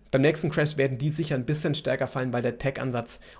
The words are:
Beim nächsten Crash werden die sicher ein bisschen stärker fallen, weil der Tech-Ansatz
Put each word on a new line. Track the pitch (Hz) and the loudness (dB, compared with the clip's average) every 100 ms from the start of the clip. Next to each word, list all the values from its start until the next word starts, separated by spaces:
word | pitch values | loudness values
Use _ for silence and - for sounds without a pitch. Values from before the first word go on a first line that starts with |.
| - | 0
Beim | 135 | 4
nächsten | 147 151 160 | 4 4 0
Crash | 160 151 139 | 0 0 2
werden | 135 123 | 0 0
die | 151 | -2
sicher | 151 - | -2 -2
ein | 135 | -2
bisschen | 123 151 165 | 0 0 0
stärker | 143 127 135 131 | 0 -2 -2 -2
fallen, | 135 127 | -2 -2
weil | 120 | 0
der | 120 113 | -2 -2
Tech-Ansatz | 139 - 131 120 - - - | -2 -2 -2 -4 -4 -10 -16